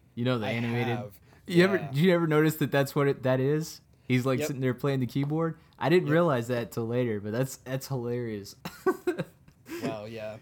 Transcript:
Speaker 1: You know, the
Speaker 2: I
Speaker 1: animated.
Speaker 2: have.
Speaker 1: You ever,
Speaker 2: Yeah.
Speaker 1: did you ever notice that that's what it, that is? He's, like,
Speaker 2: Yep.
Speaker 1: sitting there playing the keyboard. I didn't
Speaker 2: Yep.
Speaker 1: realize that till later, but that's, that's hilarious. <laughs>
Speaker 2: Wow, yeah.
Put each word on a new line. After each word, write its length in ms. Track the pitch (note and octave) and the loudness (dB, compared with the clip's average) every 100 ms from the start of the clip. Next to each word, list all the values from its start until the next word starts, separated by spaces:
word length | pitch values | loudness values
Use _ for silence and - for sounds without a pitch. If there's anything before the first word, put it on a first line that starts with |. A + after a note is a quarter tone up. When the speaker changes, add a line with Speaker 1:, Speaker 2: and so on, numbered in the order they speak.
| _ | _
Speaker 1:
You 100 | - | -4
know, 140 | B2 B2 | 0 0
the 80 | G#2 | -2
Speaker 2:
I 40 | |
Speaker 1:
animated. 460 | A#2 A#2+ A#2 A#2+ A#2 | -2 -2 -2 -2 -4
Speaker 2:
have. 160 | - - _ - - | -6 -16 _ -18 0
Speaker 1:
You 180 | E3+ | 4
ever, 120 | F#3+ F#3 | 4 2
Speaker 2:
Yeah. 120 | D3 | -2
Speaker 1:
did 60 | C#3 | 2
you 140 | F#3 | 4
ever 120 | F3 E3 | 4 4
notice 300 | D3+ D#3 D3+ | 4 4 2
that 140 | C#3+ | 0
that's 220 | C#3 C3+ | 2 2
what 140 | D3 C#3+ | 2 0
it, 140 | C3+ | 0
that 180 | B2+ C3 | 0 2
is? 400 | C3+ D#3 D#3 - _ _ - | 2 0 -4 -12 _ _ 0
He's, 180 | B2+ C3 | 0 2
like, 120 | C3 | 0
Speaker 2:
Yep. 60 | D3+ | -2
Speaker 1:
sitting 120 | C3 | -2
there 120 | C3 | -2
playing 260 | B2 C#3+ C3+ | 0 0 0
the 60 | A#2+ | 0
keyboard. 500 | C#3 C#3+ D#3 E3 D#3 - - | -2 -2 0 -2 -4 -14 -4
I 100 | C3+ | 4
didn't 180 | F3 D3 | 4 4
Speaker 2:
Yep. 40 | |
Speaker 1:
realize 360 | E3 E3+ B2 A#2 | 2 4 2 0
that 240 | A#2+ A#2 | -4 -4
till 140 | B2+ A2+ | -4 -2
later, 340 | A#2+ B2 G#2 | 0 0 -2
but 120 | G#2 | -4
that's, 240 | A#2 C3+ - | -2 -2 -4
that's 300 | B2+ C3+ - | -8 -8 -4
hilarious. 680 | C3 A#2+ B2 A#2 G#2+ G2+ - | -6 -4 -4 -4 -8 -10 -14
<laughs> 60 | - - C#4+ - - D#4+ - - - _ - E4+ | -16 -6 -2 -2 -2 -4 -6 -10 -20 _ -14 -8
Speaker 2:
Wow, 240 | - G#2+ G#2+ | -6 -6 -10
yeah. 320 | A2+ G#2+ A2 | -10 -10 -12